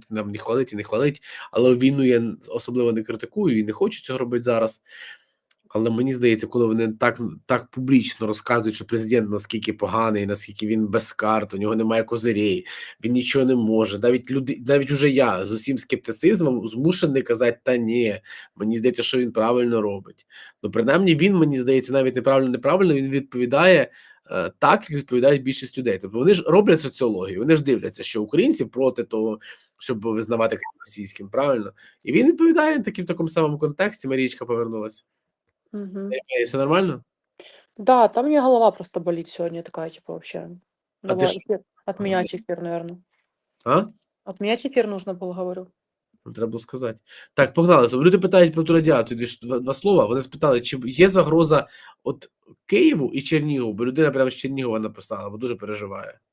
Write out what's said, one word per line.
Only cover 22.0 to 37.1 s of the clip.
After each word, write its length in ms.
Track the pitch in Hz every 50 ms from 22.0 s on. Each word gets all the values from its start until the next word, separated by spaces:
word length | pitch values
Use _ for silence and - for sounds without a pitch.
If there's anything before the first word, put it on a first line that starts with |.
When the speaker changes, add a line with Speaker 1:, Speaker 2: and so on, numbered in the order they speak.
| 131 131 127
Speaker 1:
неправильно, 340 | 127 110 135 135 135 135 127
неправильно, 440 | 123 123 120 143 170 196 196 170 143
він 160 | 135 135 135
відповідає, 840 | 139 135 135 - - 123 123 120 135 147 175 190 175 147 - - - - - - _ _ _ -
е, 200 | 90 92 85 85 - -
так, 220 | 120 139 190 214 - -
як 100 | 147 143
відповідають 440 | - - 123 123 127 143 147 135 127
більшість 340 | 131 127 - 131 - -
людей. 220 | 131 123 117 95 92
Тобто 160 | - 95 107
вони 160 | 120 139 190 202
ж 100 | 175 -
роблять 340 | - 170 208 208 220 165 156
соціологію, 580 | 147 131 - - 127 113 101 90 95 98 92 95
вони 160 | 120 156 160
ж 80 | 151 135
дивляться, 400 | 139 120 101 104 - - - -
що 180 | - - 107
українці 440 | 107 - - 170 240 302 320 - 123
проти 380 | - - 127 135 127 127 - 104
того, 360 | - 113 110 110 110 107 110 - - - - - _ _ -
щоб 220 | - - 120 104
визнавати 540 | 104 117 107 113 107 107 120 110 113 113 110
Крим 240 | - - - - - -
російським, 440 | - - 107 101 98 - - 101 98
правильно? 420 | 113 131 143 143 127 113 101 98 - _ - - _ _ -
І 80 | -
він 160 | 139 208 254
відповідає 520 | 320 339 320 330 330 320 330 302 311 311 262
таки 220 | - 247 - 190
в 40 | 175
такому 240 | 180 165 170 170 160
самому 300 | - 170 156 151 147 147
контексті. 480 | 156 147 147 - 196 214 214 - -
Марічка 380 | 135 135 131 131 123 - - -
повернулась. 600 | 120 117 117 117 113 113 110 107 110 - - _ _ _ _ _ _ _ _ _ _ _ _ _ _
Speaker 2:
Мгм. 400 | 214 208 202 185 190 196 196 202
Speaker 1:
Е, 320 | 202 135 - - 131 120 120
все 140 | 120 -
нормально? 460 | 135 139 143 165 185 190 165 131 117 - _